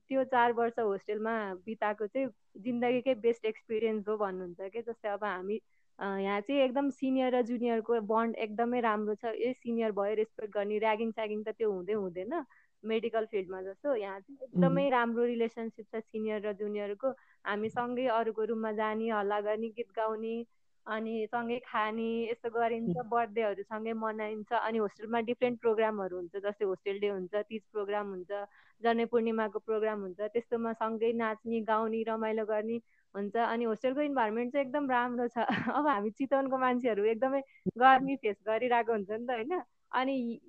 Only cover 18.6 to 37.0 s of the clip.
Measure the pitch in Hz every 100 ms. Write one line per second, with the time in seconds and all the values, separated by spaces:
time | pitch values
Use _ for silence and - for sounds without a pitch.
18.6 | 220 214 214 214 226 214 202 208 208 214
19.6 | 226 220 233 - 220 220 226 233 233 _
20.6 | _ _ - 220 220 226 214 240 233 240
21.6 | - 233 214 226 226 226 226 240 233 226
22.6 | 233 233 233 247 226 233 226 214 214 196
23.6 | 202 220 226 226 220 214 214 214 208 233
24.6 | 220 226 202 - 214 233 226 247 247 233
25.6 | 233 220 220 208 190 180 170 196 202 208
26.6 | 202 185 202 202 202 196 180 208 208 220
27.6 | - 214 202 208 202 185 175 202 202 -
28.6 | - _ 226 226 233 240 226 220 214 208
29.6 | - 220 214 214 190 180 208 233 - 233
30.6 | 226 220 220 226 226 233 226 214 226 226
31.6 | 214 214 226 226 226 220 220 220 208 214
32.6 | 220 233 - _ _ 196 202 226 233 233
33.6 | 233 208 254 269 294 269 214 226 247 285
34.6 | 269 294 277 247 247 240 240 233 226 196
35.6 | 233 226 294 202 214 - 269 269 269 262
36.6 | 254 247 247 202